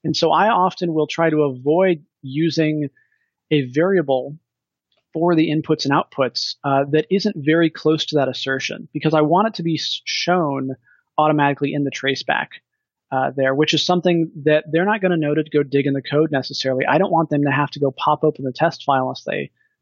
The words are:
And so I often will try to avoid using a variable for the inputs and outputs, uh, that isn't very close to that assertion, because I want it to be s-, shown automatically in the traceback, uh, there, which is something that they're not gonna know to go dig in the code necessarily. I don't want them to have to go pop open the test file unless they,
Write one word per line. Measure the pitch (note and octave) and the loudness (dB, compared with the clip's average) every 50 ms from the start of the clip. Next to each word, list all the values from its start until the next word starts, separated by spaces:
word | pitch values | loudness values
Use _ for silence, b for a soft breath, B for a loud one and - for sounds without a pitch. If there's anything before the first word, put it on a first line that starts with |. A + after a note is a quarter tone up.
| - | -4
And | D#3+ C#3+ | -4 -2
so | - E3 D#3+ | 0 2 2
I | D#3 D#3+ G3 A3 | 4 4 4 4
often | A#3 F#3 F#3 F#3 - - F#3 E3+ D#3 | 2 2 2 0 0 -2 -4 -2 0
will | D#3 D3+ | 0 -2
try | D3 - - E3 E3 | -2 0 0 0 2
to | D#3 D3+ D3+ | 4 2 2
avoid | C#3 B2+ B2+ B2 C#3+ D#3 F3+ F#3+ F#3+ F3 D3+ - _ _ _ - | 0 0 -2 0 0 2 4 4 2 2 -2 -4 _ _ _ -14
using | C3 C3 D3 E3 E3 C#3+ E3 D#3 D#3 D3+ D3+ D3 C#3 _ _ _ _ _ _ _ _ _ _ _ - | -8 -4 -2 0 0 2 2 0 0 0 -2 -4 -6 _ _ _ _ _ _ _ _ _ _ _ 0
a | D#3 D3 C3+ | 0 0 0
variable | B2 B2 D3 E3+ F#3+ G3 F3+ D3+ C3+ C3+ B2+ C3 C#3+ D3+ D#3+ _ _ _ _ _ _ _ _ _ _ _ _ _ _ - | 0 0 0 2 4 2 2 2 2 0 -2 -2 -6 -12 -16 _ _ _ _ _ _ _ _ _ _ _ _ _ _ -4
for | D#3+ E3+ F3 F3 | 0 0 2 4
the | D#3+ D#3 - | 2 2 2
inputs | D3+ D#3 D3 - D#3 D3+ - | 0 -2 0 0 -2 0 0
and | C#3 C#3 | 0 0
outputs, | E3 - - - - C3+ A#2+ - - - - - _ - | 0 0 -2 -2 -2 -2 -2 -2 -6 -8 -8 -8 _ -2
uh, | C#3+ C#3 C#3 C#3+ C#3+ | 0 0 0 0 2
that | C#3+ D#3 D#3 - | 0 0 0 2
isn't | F#3 G3+ - G#3 - | 0 0 0 -2 -4
very | D#3+ C3+ D3+ D#3+ E3+ E3+ D#3+ | -2 0 2 2 4 2 2
close | D#3+ - - D#3 D#3+ D3+ - | 0 0 0 0 0 0 -2
to | - D3+ | -2 0
that | D3 C3+ B2+ | 0 0 0
assertion, | B2+ - - C3+ C3+ C3+ - - - - - - - | -4 -6 -4 -4 -4 -4 -4 -6 -8 -10 -12 -10 -6
because | D3+ - D#3 D#3+ | -4 -2 2 2
I | D#3 | 2
want | D3+ D3+ E3+ F#3 G#3+ A3 | 2 4 2 2 2 0
it | G#3+ | -2
to | - E3+ | -4 -4
be | E3 D#3+ | -2 -2
s-, | D#3 - - - - - | -2 -4 -6 -6 -8 -8
shown | - - - - E3+ F3+ F#3 D#3+ D3 C#3 C3+ C3 C3 C3 - b b b b b b b | -6 -6 -4 -2 0 0 0 0 -2 -2 -4 -6 -6 -8 -10 b b b b b b b
automatically | - D3+ D#3 D#3 D3+ C#3+ C#3+ C#3+ - D3 C#3+ C#3+ | 0 2 2 4 4 2 2 2 0 -2 -2 -2
in | D3 C#3+ | -2 -2
the | C#3 | -4
traceback, | - - - C3+ C3+ C3 - - - - - - - - _ _ _ _ _ _ _ _ _ - | -4 -4 -2 -2 -2 -2 -2 -4 -2 -2 -4 -6 -10 -20 _ _ _ _ _ _ _ _ _ -6
uh, | C#3 C3 C3 C#3 C3 | -4 -2 -2 -2 -2
there, | C#3 C3+ C3 C3+ | 0 0 2 2
which | C#3 D#3 D#3 - | 2 2 2 0
is | D3+ - | 0 0
something | - F3+ F3+ - F3+ F3 E3+ E3 E3 - D#3+ C#3 | 0 0 2 2 2 2 2 0 -2 -4 -4 0
that | D3+ D3+ D3+ - D#3 | 2 2 2 0 0
they're | D3 E3 F3+ | -2 0 0
not | G#3 G#3+ G#3+ | 0 0 0
gonna | F#3+ F3+ F3 | 0 0 0
know | E3 D3+ D3 D3 | 0 0 0 0
to | D#3 D3+ D#3 | 0 -2 0
go | - D3 C#3+ | 0 -2 0
dig | C3+ C#3 C#3 C3+ | 0 0 0 0
in | C#3+ C#3 | 0 -2
the | C#3 | -4
code | C3 - C#3+ D3 D#3+ D#3 | -4 -2 2 2 2 2
necessarily. | D3 C3+ B2+ - C#3 - - C3 C3 C3 C3+ | 0 -2 -4 -4 -8 -6 -4 -2 -2 -2 0
I | C#3 C3+ | 2 2
don't | D#3+ F#3+ G3 | 2 2 2
want | F3+ D#3+ E3 C#3+ | 2 0 0 2
them | D3+ C#3+ C#3+ | 0 0 0
to | C#3+ | 0
have | C3+ C#3 C#3+ C#3 | 0 0 -2 -2
to | - D3 | -2 -2
go | C#3+ C3+ | -2 -2
pop | C3 - - D#3 D3+ - - | -2 -2 0 0 0 2 0
open | D#3 D3+ - C#3 | -2 -2 -2 -6
the | C3 B2 | -8 -4
test | - D#3+ E3+ - - - | -2 -2 -2 -2 -2 -2
file | - C3+ C3 C3 | 0 0 0 0
unless | B2+ C3 - - | -2 -6 -8 -8
they, | - D3 C#3+ C#3+ C#3 _ _ _ _ _ _ | -6 -6 -6 -6 -10 _ _ _ _ _ _